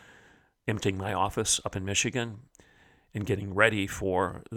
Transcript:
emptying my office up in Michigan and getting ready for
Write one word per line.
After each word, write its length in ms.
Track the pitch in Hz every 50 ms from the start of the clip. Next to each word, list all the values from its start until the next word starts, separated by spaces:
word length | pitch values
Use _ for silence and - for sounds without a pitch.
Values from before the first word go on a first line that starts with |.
| - - - - - - - _ _ _ _ _ _ -
emptying 300 | 107 101 - 104 98 95
my 160 | 95 104 101
office 480 | 90 95 101 - 110 107 - - - -
up 140 | - - 98
in 80 | 95
Michigan 540 | 98 101 - - 120 - 127 117 117 107 107 127 _ _ - - _ _ _ - - _ _ _ _ -
and 120 | 107 101
getting 280 | - 101 98 101 98 95
ready 340 | 98 110 113 110 101 98 98
for 560 | - - 101 95 92 92 95 90 - - - - 117